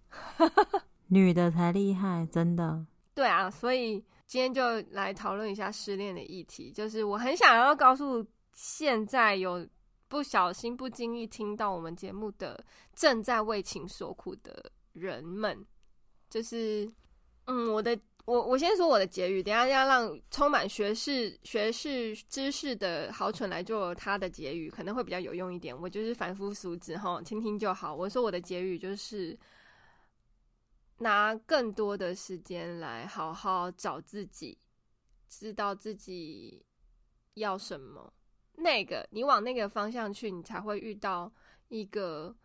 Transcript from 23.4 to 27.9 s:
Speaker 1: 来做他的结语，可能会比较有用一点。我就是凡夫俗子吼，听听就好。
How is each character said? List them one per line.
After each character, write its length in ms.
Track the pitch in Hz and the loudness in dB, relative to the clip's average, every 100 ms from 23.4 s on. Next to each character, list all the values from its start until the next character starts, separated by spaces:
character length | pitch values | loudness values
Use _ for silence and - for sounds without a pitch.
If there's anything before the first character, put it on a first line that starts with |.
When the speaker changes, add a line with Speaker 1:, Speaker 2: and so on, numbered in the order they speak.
| 190 | -4
Speaker 1:
来 140 | 165 | -4
做 320 | 185 220 180 | -4 -2 -2
他 240 | 175 208 202 | -4 -4 -2
的 100 | 185 | -4
结 260 | 175 143 | -6 -8
语， 140 | 165 156 | -6 -8
可 140 | - | -8
能 120 | 175 | -6
会 80 | 240 | -4
比 80 | 240 | -4
较 80 | 180 | -4
有 140 | 180 | -6
用 200 | 175 180 | -6 -6
一 60 | 175 | -8
点。 160 | 170 127 | -10 -10
我 80 | 175 | -8
就 140 | 190 | -6
是 120 | 220 | -6
凡 220 | 240 180 196 | -4 -6 -6
夫 160 | 196 | -8
俗 240 | 202 180 170 | -8 -8 -10
子 220 | - 233 | -8 -8
吼， 200 | 196 175 | -6 -6
听 180 | - 220 | -6 -6
听 180 | 226 208 | -4 -2
就 140 | 208 | -2
好。 220 | 185 160 | -4 -6